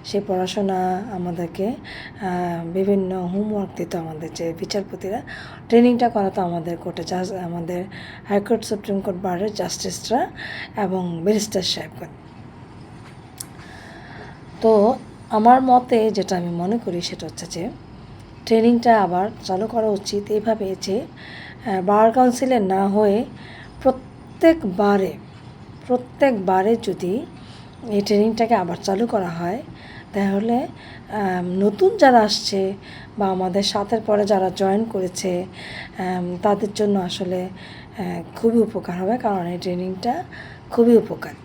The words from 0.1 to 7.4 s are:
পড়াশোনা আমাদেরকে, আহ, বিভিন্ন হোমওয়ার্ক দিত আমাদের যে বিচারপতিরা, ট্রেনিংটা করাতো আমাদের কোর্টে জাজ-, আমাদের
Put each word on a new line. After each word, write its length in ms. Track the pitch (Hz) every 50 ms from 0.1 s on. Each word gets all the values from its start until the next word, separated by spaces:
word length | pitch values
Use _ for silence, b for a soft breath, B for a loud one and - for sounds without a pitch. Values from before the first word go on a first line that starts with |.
| - 202 202
পড়াশোনা 760 | 202 185 185 185 180 - 214 196 196 190 185 185 185 185 180 214 247
আমাদেরকে, 540 | 208 180 180 175 170 170 175 170 175 - 190
আহ, 1000 | 220 269 - - - - - - - - - 208 185 180 180 180 175 170 170 165
বিভিন্ন 600 | 165 175 190 190 202 202 196 190 185 185 185 180
হোমওয়ার্ক 440 | 175 185 196 214 214 214 202 190 185 -
দিত 200 | - 170 165 -
আমাদের 320 | 175 165 160 156 156 165 156 -
যে 180 | - 170 165 160 -
বিচারপতিরা, 640 | 196 - - 202 196 - - 175 - 185 208 254 - B B B B B B B B -
ট্রেনিংটা 400 | 233 233 240 247 247 233 247 233
করাতো 340 | 233 214 196 190 190 208
আমাদের 340 | 185 175 170 170 156 170 170
কোর্টে 280 | 165 - 175 165 - 160
জাজ-, 300 | 165 185 180 185 190 202
আমাদের 500 | 180